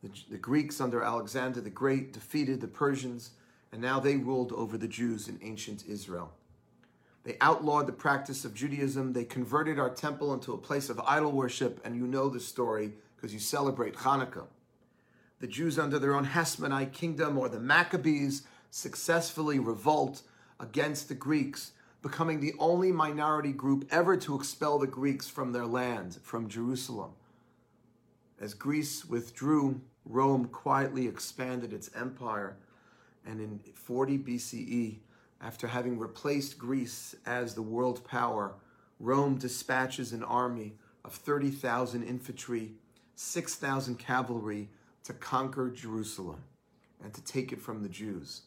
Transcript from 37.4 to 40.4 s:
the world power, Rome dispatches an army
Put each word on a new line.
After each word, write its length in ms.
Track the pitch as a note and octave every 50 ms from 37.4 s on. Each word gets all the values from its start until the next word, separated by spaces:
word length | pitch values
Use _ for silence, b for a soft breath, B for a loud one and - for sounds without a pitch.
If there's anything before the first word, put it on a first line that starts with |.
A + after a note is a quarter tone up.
| B2 A#2 G#2
the 80 | A2 A2
world 420 | G#2+ A2+ A#2 B2 B2+ A#2+ B2 -
power, 500 | - - B2 A#2+ A#2+ A2 G#2+ G2+ G2 G2 b b b b b b b b b
Rome 360 | G#2 A2+ C3 C#3 C#3 C#3 C3+
dispatches 760 | B2 B2+ B2 B2 - - - C3 B2+ C3 B2+ - - C3 G#2+ A2+
an 100 | A2+ A2+
army 520 | A#2 A#2 A#2+